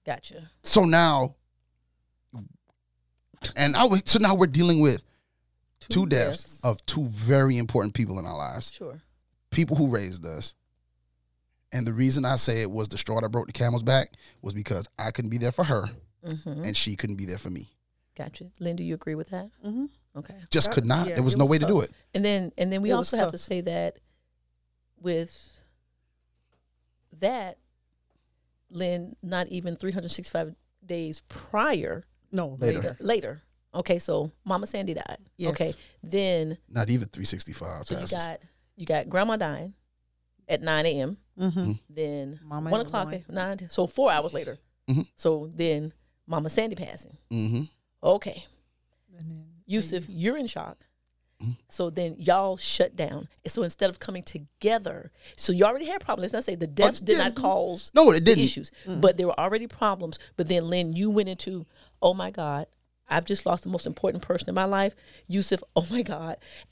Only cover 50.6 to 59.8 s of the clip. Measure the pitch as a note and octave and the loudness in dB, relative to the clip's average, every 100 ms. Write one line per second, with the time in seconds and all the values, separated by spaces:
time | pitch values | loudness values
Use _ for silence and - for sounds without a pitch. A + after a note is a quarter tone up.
50.6 | - - _ _ _ _ _ _ A2+ A#2+ | -12 -14 _ _ _ _ _ _ -8 -8
51.6 | _ - F3 D#3+ F3 D#3+ E3 F3+ G3 F#3 | _ -6 -4 -4 -4 0 2 4 2 -2
52.6 | - - - F3+ D#3 - D#3 _ - - | -2 2 2 0 -6 -6 -12 _ -6 -2
53.6 | F3 - F#3+ F3+ - F#3 F3 D#3+ D3 _ | -2 0 0 0 -10 -10 -10 -12 -14 _
54.6 | G#3 A3+ F#3+ - - - - - - F3+ | 2 2 0 -8 -14 -20 -20 -4 0 6
55.6 | G#3 C4 D#4 G4 - - F#3 A3 - F3 | 6 4 -4 -6 -4 -4 -4 -4 -4 -4
56.6 | E3 D3 G3+ A#3+ F#3+ G#3 F#3+ A#3 G#3+ F#3+ | -4 4 4 4 2 4 2 0 0 2
57.6 | F3+ F3 - C#4 D#4 E3 E3+ G3+ C3+ - | 0 -4 2 8 10 10 8 6 4 -2
58.6 | - - F#3 F3 F#3 F3+ F3+ D3+ F3 A3 | -10 -14 -10 4 4 4 2 0 -2 -2
59.6 | A#3 - | -6 -2